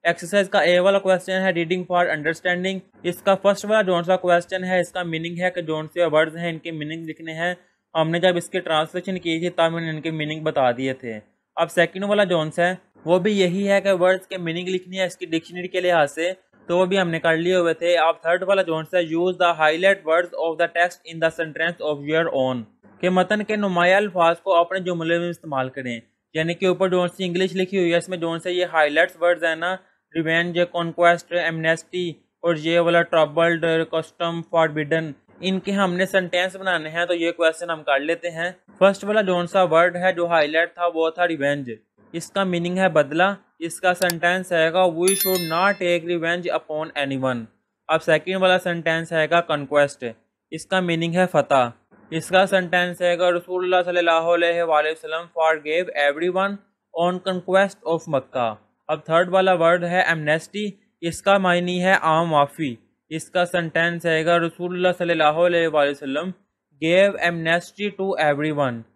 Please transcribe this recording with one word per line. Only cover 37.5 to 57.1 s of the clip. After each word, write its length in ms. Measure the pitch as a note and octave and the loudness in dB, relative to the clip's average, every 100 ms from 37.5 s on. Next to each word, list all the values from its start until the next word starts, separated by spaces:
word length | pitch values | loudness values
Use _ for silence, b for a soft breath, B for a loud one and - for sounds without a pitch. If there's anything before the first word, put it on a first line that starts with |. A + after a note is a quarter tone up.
| D#3+ F3 | 0 -8
हम 120 | D#3+ | -6
कर 160 | D3 C#3 | 0 0
लेते 280 | D3 E3 F3 | 0 -4 -6
हैं। 260 | E3 F3 F3+ _ _ | -6 -8 -8 _ _
First 240 | F#3+ G3 G3+ | 2 2 0
वाला 160 | G#3+ | 0
जोन 220 | F#3+ F3+ F3 | 2 0 0
सा 160 | G3 F3+ D#3+ | 2 4 4
word 220 | F3 F3 | 4 2
है 180 | F#3 E3+ | -2 0
जो 120 | E3+ | 0
highlight 420 | E3+ D3 D#3+ E3+ | 2 2 0 -2
था 160 | - F3 D#3+ | -2 -2 0
वो 160 | D#3+ | -2
था 140 | D#3+ F3 | 0 -2
revenge, 500 | D#3+ C#3 C#3+ B2+ A2 _ _ _ | 0 -2 -2 -6 -14 _ _ _
इसका 300 | E3+ - G3 F#3+ | -12 -6 -4 -2
meaning 320 | F3 F3 F3+ | -2 -2 0
है 100 | F#3+ | 2
बदला। 420 | D#3+ C#3 D#3 F#3+ G3 _ _ | 2 0 2 0 0 _ _
इसका 300 | E3 - F#3 | -12 -2 -2
sentence 580 | F3+ F3+ E3+ F3 F#3 F3+ | 0 -2 0 0 -2 -2
आएगा, 300 | E3+ D#3+ F3 F#3 | 0 2 2 0
"We 180 | D#3+ F3+ G3 | 2 0 0
should 200 | F#3 F#3 E3 | -2 -2 -2
not 340 | D#3+ G3 G3 | 0 0 0
take 260 | F3 F3 E3 | 0 -2 -2
revenge 400 | F3 E3 F3 F3 D#3+ | -4 -2 -4 -4 -6
upon 340 | - D3+ D#3+ - | -4 -8 -6 -6
anyone." 420 | C#3 C3+ C3 A#2+ A2+ _ _ _ - | -4 -2 -2 -4 -8 _ _ _ -2
अब 100 | D#3+ | -2
second 400 | E3 D#3 F3+ F#3+ | 2 0 0 0
वाला 160 | F#3 F#3 | 2 2
sentence 540 | F3+ E3+ D#3+ E3 E3 | 0 -4 -2 -2 -2
आएगा, 260 | E3 D#3 E3+ E3+ | -2 2 2 0
"Conquest." 560 | D3+ C#3 D3 C#3+ - A#2+ A2 _ _ _ | -4 0 2 2 0 -12 -12 _ _ _
इसका 280 | D#3+ - F#3+ | -14 -4 -2
meaning 340 | F3 E3 E3+ E3+ | 0 -2 -2 0
है 100 | F3+ | 2
फतह। 440 | D#3+ C#3 C#3 A#2+ - _ _ _ | 2 2 2 2 -4 _ _ _
इसका 340 | D#3+ - F#3 F#3+ | -8 0 2 4
sentence 560 | F#3+ F3 F3+ F3+ F3 | 2 0 0 0 0
आएगा, 280 | F3 F3 F3+ | 0 2 2
"रसूलुल्लाह 520 | F3 F3 F3+ F3+ F3+ | 0 -2 -4 2 2
सल्लल्लाहु 500 | F3+ F3 E3+ E3 E3 | 2 0 2 2 2
अलैहि 280 | F3 E3+ E3+ E3+ | 2 2 0 2
वसल्लम 560 | D3+ D#3 D#3+ D#3 D#3+ E3+ | 2 2 -4 -8 -8 -8
forgave 560 | E3+ D#3+ D#3+ D3 D#3+ F3+ - | 0 2 2 -2 -2 -2 0
everyone 520 | C#3+ C#3+ F3 F3+ G3 G3+ _ _ _ | 0 0 -2 0 -2 -4 _ _ _
on 260 | E3 F3 | -2 0